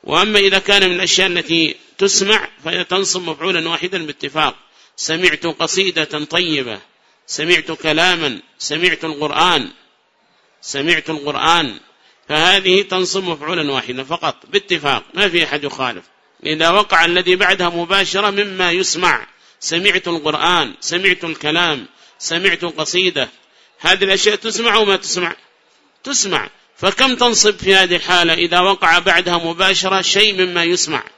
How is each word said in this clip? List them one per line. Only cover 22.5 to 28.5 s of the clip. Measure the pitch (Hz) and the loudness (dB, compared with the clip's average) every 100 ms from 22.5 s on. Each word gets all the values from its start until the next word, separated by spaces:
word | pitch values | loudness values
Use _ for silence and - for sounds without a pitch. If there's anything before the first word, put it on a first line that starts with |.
| 170 | -2
قصيدة، | 175 156 151 180 185 147 123 _ _ _ _ _ | -6 -6 -4 0 0 -2 -6 _ _ _ _ _
هذه | 160 185 | 0 2
الأشياء | 190 190 208 202 | 2 2 2 0
تسمع | 220 214 233 214 | -4 -2 2 2
وما | 208 190 | 4 0
تسمع؟ | - 180 170 - _ _ _ _ _ _ | -2 -4 -4 -8 _ _ _ _ _ _
تسمع. | - 277 196 151 101 _ _ _ | -6 -4 0 -2 -2 _ _ _
فكم | 185 - 269 247 | -2 2 0 2
تنصب | 240 214 208 190 | 2 4 2 2
في | 190 | 4
هذه | 190 185 175 | 4 4 0
الحالة | - 180 170 | 2 2 4
إذا | 165 170 | 2 2